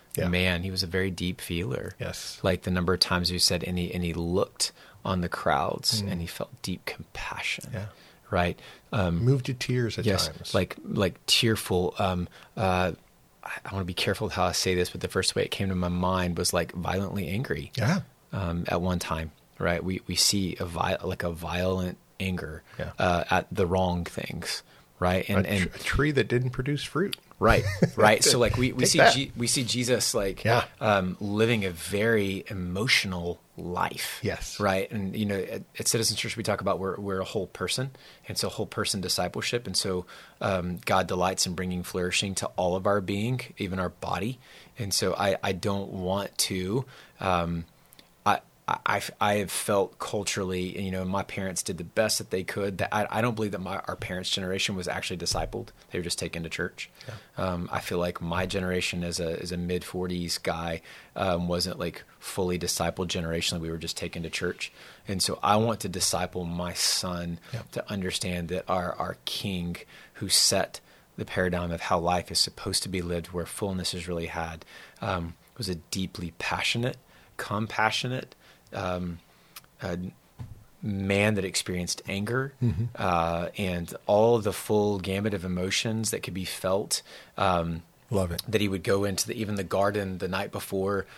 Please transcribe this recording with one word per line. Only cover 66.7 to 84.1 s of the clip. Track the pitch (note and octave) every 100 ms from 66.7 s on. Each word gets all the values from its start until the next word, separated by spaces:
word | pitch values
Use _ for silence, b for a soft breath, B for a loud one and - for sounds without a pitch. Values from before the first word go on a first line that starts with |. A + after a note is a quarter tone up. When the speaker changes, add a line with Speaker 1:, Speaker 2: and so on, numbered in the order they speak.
Speaker 2:
son | F2 - - F#2 F2 F2 E2+ B
Speaker 1:
Yeah. | A#2 -
Speaker 2:
to | - -
understand | G2+ F#2 - F#2+ F2 E2
that | F2 -
our, | F#2 F2 -
our | F#2 -
king | - - G#2+ F#2 F2 E2+ - B B -
who | G2
set | - - G2 - - b b b -
the | -
paradigm | F#2+ F2+ F2 F2
of | E2+
how | - F2+
life | E2+ F2+ -
is | F2
supposed | - - G2+ F#2+
to | G2
be | F#2
lived, | F2 F2 E2
where | F2+ E2
fullness | - G2+ F#2 F2
is | F2+ F2
really | E2+ E2
had, | E2+ E2 D#2+ B B B B
um, | A2 F#2 E2+ E2+ _ -
was | F#2+
a | E2+
deeply | - G2 F#2 - E2+ -
passionate, | - - - A#2 B2 - b b b -
compassionate, | - G#2 A2 - A2 - B2+ C3 - - b b b
um, | - F#2 F2+ F2+ E2+ b b b - - -
uh, | G2 F2 F#2 - _ - - - - -
man | A2 G2 G2 G2 G#2+ G#2
that | F#2
experienced | - - F2+ F2 - -
anger, | G2 G#2 B2 C3+ -
Speaker 1:
Mm-hmm. | A#2+ E2 A#2+ -
Speaker 2:
uh, | F#2+ E2+ E2 E2+ E2+ -
and | F#2+ F2 E2 -
all | -